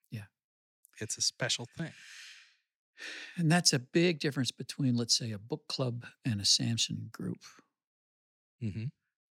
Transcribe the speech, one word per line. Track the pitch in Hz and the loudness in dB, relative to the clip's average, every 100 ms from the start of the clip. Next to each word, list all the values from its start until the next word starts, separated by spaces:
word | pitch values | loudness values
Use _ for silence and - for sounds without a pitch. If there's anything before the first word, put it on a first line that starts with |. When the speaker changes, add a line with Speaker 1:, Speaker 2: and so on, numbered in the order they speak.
| _ | _
Speaker 1:
Yeah. | 110 101 _ _ _ _ _ - - | -12 -12 _ _ _ _ _ -20 -12
Speaker 2:
It's | 107 - | -8 0
a | |
special | - - 120 - 120 - | -2 0 -2 -2 -4 -8
thing. | 160 - - - - - - _ _ _ _ - - - - - | -10 -10 -20 -18 -18 -20 -20 _ _ _ _ -16 -14 -12 -12 0
Speaker 1:
And | 160 | 4
that's | 175 - | 6 6
a | 143 | 2
big | 123 175 180 160 | 2 4 4 2
difference | 156 139 123 | -2 0 -2
between, | - 139 - 135 120 | -4 -10 0 2 2
let's | 117 - | 2 0
say, | 120 | 0
a | 104 | -8
book | 113 156 - | -6 -8 -8
club | - 127 120 - - 131 | -4 -2 -2 -10 -8 -2
and | 104 | 0
a | 101 | 4
Samson | - 120 113 - 107 110 | 4 2 0 -2 -4 -8
group. | - 117 - - - _ _ _ _ _ _ _ _ _ - | -8 -8 -8 -12 -20 _ _ _ _ _ _ _ _ _ -8
Speaker 2:
Mm-hmm. | 110 90 123 - _ _ _ | -6 -4 -6 -8 _ _ _